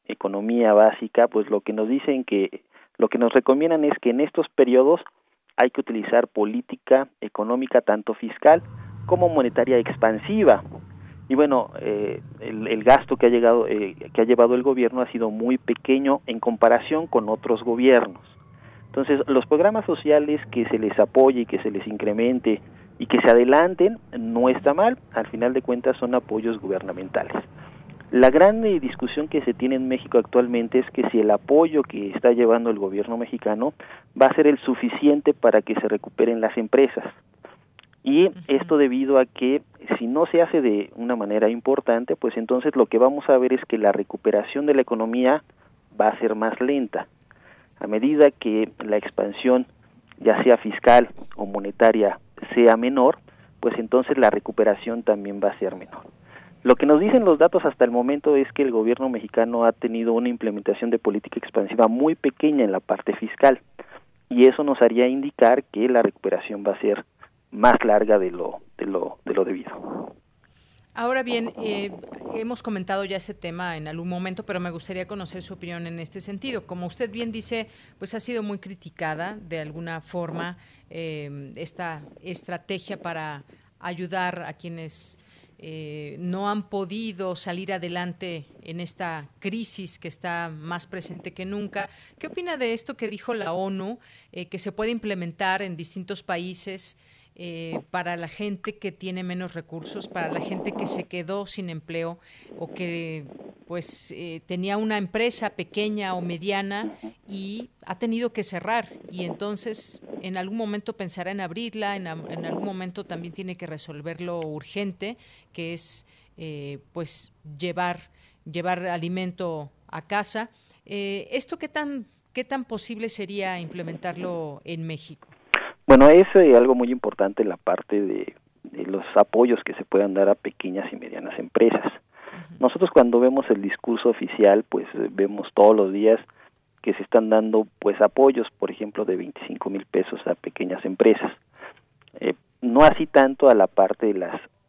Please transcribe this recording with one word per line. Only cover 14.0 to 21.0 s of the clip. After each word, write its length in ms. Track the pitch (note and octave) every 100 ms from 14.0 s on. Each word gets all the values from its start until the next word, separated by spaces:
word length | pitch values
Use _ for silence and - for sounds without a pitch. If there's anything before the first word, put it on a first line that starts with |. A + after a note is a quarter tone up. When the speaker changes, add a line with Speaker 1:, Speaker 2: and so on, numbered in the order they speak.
| -
Speaker 1:
que 100 | -
ha 40 | A2+
llevado 300 | A#2+ A#2+ B2+
el 80 |
gobierno 380 | C3 B2+ A#2 B2+
ha 100 | B2
sido 180 | A#2+ A2
muy 300 | G#2+ A#2 B2+
pequeño 600 | - A#2 - C3 C#3 C#3 -
en 140 | A2+
comparación 680 | A#2+ A2+ A#2 A#2+ - D#3 E3
con 240 | A#2+ G#2+
otros 320 | A2 - A2
gobiernos. 600 | A#2 A#2 B2+ B2 - - - _ - - - - -
Entonces, 320 | C3+ C3+ C#3+ C#3+
los 180 | C3 -
programas 400 | D3+ G3 A3 G3
sociales 560 | D#3+ D3 D3 D3 D3 -
que 160 | B2 A2+
se 100 | A2
les 180 | G#2+
apoye 440 | G#2+